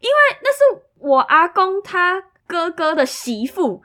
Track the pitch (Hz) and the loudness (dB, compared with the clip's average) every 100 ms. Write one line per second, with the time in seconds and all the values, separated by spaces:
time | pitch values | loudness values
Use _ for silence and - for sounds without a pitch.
0 | 453 587 587 - 523 554 554 427 _ _ | 0 2 2 2 -4 2 2 2 _ _
1 | 285 269 - 294 349 349 381 381 403 370 | 0 0 4 4 2 2 -2 -2 -6 -2
2 | 359 370 381 _ _ 349 339 339 320 320 | 0 -2 -6 _ _ -6 -6 -4 -4 0
3 | 269 - - 226 240 - 320 180 | -2 -2 -8 -6 -6 -2 -2 -4